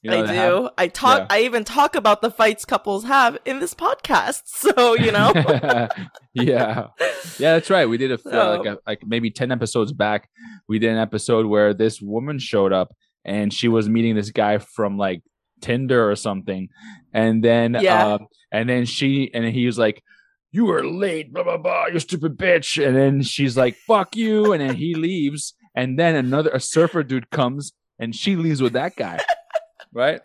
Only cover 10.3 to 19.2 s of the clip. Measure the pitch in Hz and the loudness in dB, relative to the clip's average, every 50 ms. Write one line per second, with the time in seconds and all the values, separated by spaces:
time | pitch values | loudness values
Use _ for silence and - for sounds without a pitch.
10.3 | _ _ 233 226 220 190 _ - 107 110 113 113 113 113 113 107 - 107 - - | _ _ -20 -20 -20 -20 _ -4 -2 0 0 0 2 0 -2 -2 -4 -6 -2 0
11.3 | 123 110 110 107 104 104 107 104 104 92 110 110 110 - 104 101 104 113 127 147 | 0 0 2 2 2 4 4 4 2 2 0 -2 -2 -4 -12 -8 -8 -6 -6 -6
12.3 | 151 135 123 - - 104 98 95 95 92 92 - _ _ _ _ _ _ _ - | -8 -8 -8 -2 0 2 2 2 2 0 -2 -4 _ _ _ _ _ _ _ -6
13.3 | 98 104 104 104 - - - 117 113 113 107 104 110 113 113 113 110 107 101 104 | -4 -2 -2 -4 -4 -2 0 2 2 2 2 0 0 0 0 0 0 -2 -4 -4
14.3 | - - 107 104 104 101 - _ - - 110 101 101 98 101 95 92 87 _ _ | -2 -2 0 0 0 -2 -4 _ -6 -4 -4 -4 -2 -2 -2 -4 -4 -6 _ _
15.3 | _ _ _ _ _ _ - - 120 123 135 127 127 123 117 104 104 101 - 110 | _ _ _ _ _ _ -6 -4 -4 -4 0 0 2 2 4 2 0 -2 -4 -6
16.3 | 101 95 90 - 95 92 95 - _ - - - - - _ _ _ 110 110 113 | -6 -6 -6 -6 -6 -6 -8 -10 _ -20 -20 -20 -20 -20 _ _ _ 0 2 2
17.3 | 113 113 110 117 117 117 117 117 120 - 196 185 - 110 107 104 104 104 104 - | 2 2 4 4 4 4 2 0 0 2 2 4 4 4 4 2 0 -2 -4 -10
18.3 | _ _ _ _ - 107 113 123 127 123 120 120 - - 143 135 135 139 | _ _ _ _ -6 -4 -2 0 0 0 -2 -2 -4 -2 -2 0 0 0